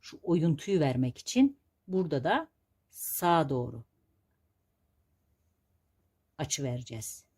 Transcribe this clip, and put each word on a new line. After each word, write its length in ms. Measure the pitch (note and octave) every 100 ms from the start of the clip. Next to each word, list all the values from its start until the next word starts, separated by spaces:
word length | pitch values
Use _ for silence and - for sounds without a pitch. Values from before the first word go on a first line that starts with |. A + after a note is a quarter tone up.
şu 180 | - -
oyuntuyu 560 | - E3+ E3 D#3+ - F#3+
vermek 380 | D3 B2 B2+ -
için 420 | - A#3+ C#4 C#4 _ _ -
burada 360 | F#3 F3+ D3
da 260 | D3 A#3+ D#4+ _ _ _ _
sağa 600 | - - - F3 E3+ D3
doğru 340 | C3+ A#2+ A#2 - _ _ _ _ _ _ _ _ _ _ _ _ _ _ _ _ _ _ _ _ _ _ _ _ -
açı 260 | D3 -
vereceğiz. 640 | C#3 B2 B2 A2+ A2 - _